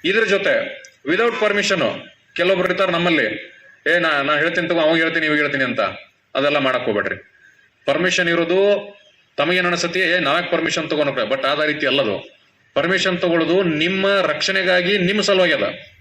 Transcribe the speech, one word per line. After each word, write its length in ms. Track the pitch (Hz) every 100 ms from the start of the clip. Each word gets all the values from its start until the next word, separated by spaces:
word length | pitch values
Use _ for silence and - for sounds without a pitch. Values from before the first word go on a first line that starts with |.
ಇದ್ರ 180 | 165 214
ಜೊತೆ 600 | 202 196 156 120 - - - _
ವಿದೌಟ್ 360 | 135 185 233 -
ಪರ್ಮಿಷನ್ 640 | 208 202 196 185 117 - - _ _
ಕೆಲವೊಬ್ರು 340 | - 175 185 180
ಇರ್ತಾರೆ 220 | 180 190
ನಮ್ಮಲ್ಲಿ, 600 | 170 175 156 110 107 - - - - 147
"ಏ 120 | 170
ನಾ, 220 | 160 147
ನಾ 140 | 139
ಹೇಳ್ತೀನಿ 320 | 151 160 170 165
ತಗೋ, 120 | 170
ಅವಾಗ 180 | 156 165
ಹೇಳ್ತೀನಿ, 280 | 165 160
ಇವಾಗ 120 | 156 151
ಹೇಳ್ತೀನಿ" 260 | 143 139
ಅಂತ, 160 | 127 113 98 95 - _ _
ಅದೆಲ್ಲ 220 | 135 143 147
ಮಾಡಕ್ 280 | 131 127
ಹೋಗ್ಬೇಡ್ರಿ. 300 | - 104 95 92 - _ - _ _ _
ಪರ್ಮಿಷನ್ 440 | - 147 180 175 175
ಇರೋದು 680 | 170 165 185 202 202 - - _ _ _ -
ತಮಗೇನ್ 280 | 151 185
ಅನ್ಸತಿ, 340 | 180 170 170 180
"ಏ 200 | 175 180
ನಾವ್ಯಾಕ್ 320 | 143 160 175
ಪರ್ಮಿಷನ್ 380 | 165 165 175 156
ತಗೊಂಡ್ರೆ?" 340 | 156 143 131
but 240 | 107 135 135
ಆದ 120 | 147
ರೀತಿ 260 | 151 151
ಅಲ್ಲದು. 540 | 135 139 110 95 - - _ _ _
ಪರ್ಮಿಷನ್ 440 | 143 165 185 185 175
ತಗೊಳ್ಳೋದು 460 | 180 170 156 180
ನಿಮ್ಮ 440 | 180 151 170 190 190
ರಕ್ಷಣೆಗಾಗಿ, 880 | 202 156 147 - 190 185 180 180 208
ನಿಮ್ಮ 240 | 175 208
ಸಲುವಾಗಿ 320 | 202 190 185
ಅದ. 100 | 190 - - - -